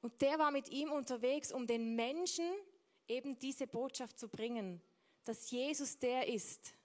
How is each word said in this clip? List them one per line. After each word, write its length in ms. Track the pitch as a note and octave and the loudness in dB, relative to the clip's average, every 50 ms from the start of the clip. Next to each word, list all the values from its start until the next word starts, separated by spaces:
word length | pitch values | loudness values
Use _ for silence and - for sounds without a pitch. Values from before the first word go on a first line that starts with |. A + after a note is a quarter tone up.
Und 180 | - A#3+ - - | -8 -8 0 2
der 180 | C#4 C4+ D4 D#4 | 4 4 6 6
war 120 | D#4 D4 | 4 4
mit 180 | C#4+ C#4 C#4 - | 4 2 -2 -2
ihm 220 | - C4+ D4 D#4 | -2 -2 0 0
unterwegs, 600 | D4 D4 C4+ - B3+ A#3 A3 B3 C#4 D4 C#4+ - - | 0 0 0 -2 -2 0 2 2 2 2 0 -2 -2
um 140 | C4 B3 A3+ | -2 0 2
den 280 | A#3 A#3 A3+ A3+ A3+ | 2 2 2 0 2
Menschen 540 | A#3 A#3 A#3+ C#4 E4 F4+ F4 - - E4+ E4+ F#4 G4+ G4+ F#4 - _ _ _ _ _ _ - | 0 0 0 0 0 0 0 0 0 0 0 0 -2 -6 -12 -20 _ _ _ _ _ _ -4
eben 300 | A3+ B3+ C4+ C#4 C4+ A#3 | -4 -2 -2 -4 -6 -4
diese 300 | - C4+ C4 - C#4 - | -4 -6 -2 -2 -4 -4
Botschaft 500 | - A#3 B3+ C4+ - - B3+ A3+ - - | -2 -4 -4 -2 -4 -6 -8 -8 -8 -12
zu 100 | - G#3+ | -10 -10
bringen, 540 | - - A3 A#3+ A#3+ A#3 G3+ F#3+ F3+ E3+ - _ _ _ _ _ _ _ _ | -4 -2 -2 -2 0 -2 -2 -4 -6 -8 -12 _ _ _ _ _ _ _ _
dass 280 | - A3+ A3 - - | -6 -6 -4 -4 -2
Jesus 480 | B3 B3 B3+ C#4+ D4+ D4 C#4+ C4+ - - | 0 0 2 2 2 0 -2 -2 -2 0
der 280 | - B3 B3 B3+ B3 - | 2 2 4 4 2 2
ist 460 | A#3+ G#3 - - - - - - - - | 0 0 -2 -4 -8 -8 -12 -16 -16 -16